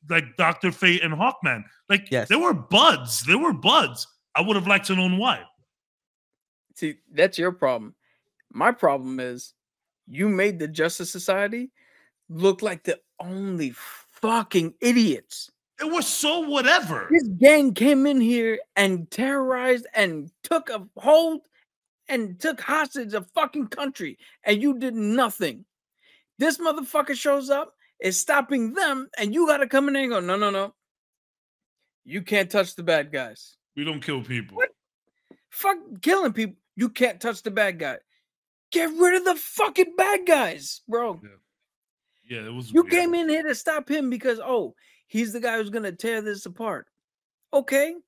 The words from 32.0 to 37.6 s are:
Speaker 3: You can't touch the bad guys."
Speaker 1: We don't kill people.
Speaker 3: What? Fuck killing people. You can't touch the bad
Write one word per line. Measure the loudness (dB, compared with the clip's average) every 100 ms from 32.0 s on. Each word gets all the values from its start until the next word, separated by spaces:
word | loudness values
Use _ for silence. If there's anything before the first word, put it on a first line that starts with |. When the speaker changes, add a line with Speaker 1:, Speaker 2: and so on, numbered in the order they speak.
Speaker 3:
You | -12 -10
can't | -2 0 2
touch | 0 -2 -4
the |
bad | 0 0 0
guys." | -6 -8 -12 -20 _ _ -8
Speaker 1:
We |
don't | -6 -6
kill | -6 -6
people. | -4 -8 -8 -2
Speaker 3:
What? | -2 _ _ _ _ _ _ -20 _
Fuck | -6 -2 -2 -6 -6
killing | 0 2 2
people. | -2 -6 -8 _ -6
You | -6
can't | 0 0 0
touch | -8 -6
the | -6
bad | -2